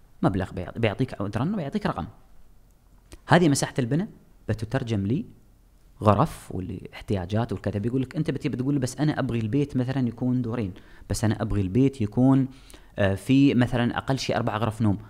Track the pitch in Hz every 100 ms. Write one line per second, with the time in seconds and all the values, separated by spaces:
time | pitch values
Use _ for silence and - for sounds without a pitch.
0 | - - 156 95 92 - 87 - 113 98
1 | 131 - 101 104 165 214 139 208 185 107
2 | 82 - - - - - - _ _ -
3 | _ - - 170 170 139 - - 117 147
4 | 220 - - - - 107 110 135 117 110
5 | 98 139 - - _ _ _ _ _ -
6 | 104 101 160 - - 92 92 95 - -
7 | - 101 87 104 120 92 101 101 117 131
8 | 127 151 156 - 147 123 131 143 123 -
9 | 151 - 127 117 110 139 143 127 123 131
10 | 120 110 127 127 120 123 98 - - -
11 | - 95 107 107 107 101 92 110 135 -
12 | 101 - 131 135 131 - - - - -
13 | 98 98 - 135 139 113 120 123 120 -
14 | - 131 - - 117 104 110 107 110 95